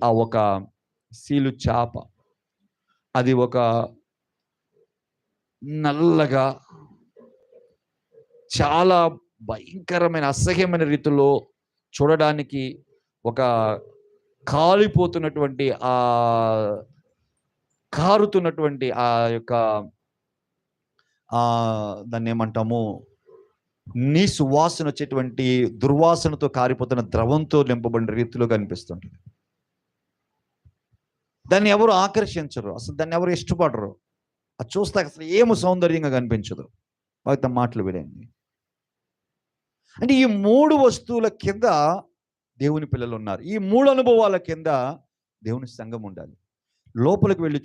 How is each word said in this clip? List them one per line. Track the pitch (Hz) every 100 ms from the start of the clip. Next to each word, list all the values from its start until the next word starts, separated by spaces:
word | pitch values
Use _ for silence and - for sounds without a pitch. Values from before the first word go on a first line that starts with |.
ఆ | 120
ఒక | 113 113 113 104 98 101 _ _ _ _
సీలు | 113 - 143 135
చేప, | 131 127 117 117 - - _ _ _ _ _ _ _ _ _ _ 131
అది | 127
ఒక | 127 123 123 117 117 113 - _ _ _ _ _ _ _ _ _ _ _ _ _ _ _ _
నల్లగా | 139 156 151 143 170 160 143 135 131 131 _ - - _ _ - - _ _ - _ _ _ _ _ _ _ _ _ -
చాలా | 147 156 185 180 165 151 _ _
భయంకరమైన | 110 110 - 185 170 175 170 160
అసహ్యమైన | 143 135 180 185 185 175
రీతిలో | 151 147 151 143 139 135 - _ _ _ _ -
చూడడానికి | 143 160 151 151 135 139 131 - _ _ _ _ 117
ఒక | 117 127 117 110 104 - _ _ _ _ _ -
కాలిపోతున్నటువంటి, | 143 170 196 214 175 175 170 156 147 143 131 135 120
ఆ | 127 127 123 120 117 117 113 110 104 101 - _ _ _ _ _ _ _ _ _ _
కారుతున్నటువంటి | - 175 208 208 196 170 165 151 139 131
ఆ | 120 123 117 117
యొక్క, | 117 113 120 113 104 104 _ _ _ _ _ _ _ _ _ _ _ _ _ _
ఆ | 117 120 117 113 110 104 101 110
దాన్ని | 117 113
ఏమంటాము, | 117 113 113 110 120 107 - - _ _ - _ _ _ _ - 120
నీ | 131 160 196
సువాసన | - 139 143 170 170 156
వచ్చేటువంటి | - 147 135 127 120 127 127 123
దుర్వాసనతో | 113 135 143 165 165 160 151 143
కారిపోతున్న | 131 127 127 - 123
ద్రవంతో | 104 110 113 151 156 151
నింపబడిన | 131 120 117 117 113
రీతిలో | 110 117 120 117
కనిపిస్తుంటుంది. | 107 101 87 - 87 - - - _ _ _ _ _ _ _ _ _ _ _ _ _ _ _ _ _ _ _ _ _ -
దాన్ని | 190 208
ఎవరు | 208 226
ఆకర్షించరు, | 185 196 214 202 170 147 123 101
అసలు | 92 - 147
దాన్ని | 160 165
ఎవరు | 180
ఇష్టపడరు. | 175 - 175 160 113 104 - _ _ _ _ _ -
అది | 117 196
చూస్తే | 202 202
అసలు | 147 156
ఏమో | 160 196 233 220
సౌందర్యంగా | 180 180 175 165 147
కనిపించదు. | 127 120 113 95 - - _ _ _ _ _ -
బాగా | 139
తమ | 131
మాటలు | 123 120 113
వినండి. | 95 90 69 64 113 _ _ _ _ _ _ _ _ _ _ _ _ _ _ _ _ -
అంటే | 240
ఈ | 262 262
మూడు | 202 202 247 302 302
వస్తువుల | 262 - - 240 220
కింద | 214 196 202 233 156 151 185 - _ _ _ _ _
దేవుని | 139 156 143
పిల్లలు | - 120 113
ఉన్నారు. | 107 95
ఈ | 170 214
మూడు | 190 233 277
అనుభవాల | 262 247 226 214 185
కింద | 175 160 160 139 127 160 _ _ _ _
దేవుని | 110 123 127
సంఘం | - 110 117
ఉండాలి. | 101 95 92 _ _ _ _ _ _ 113
లోపలికి | 135 196 202 180
వెళ్ళి | 165 143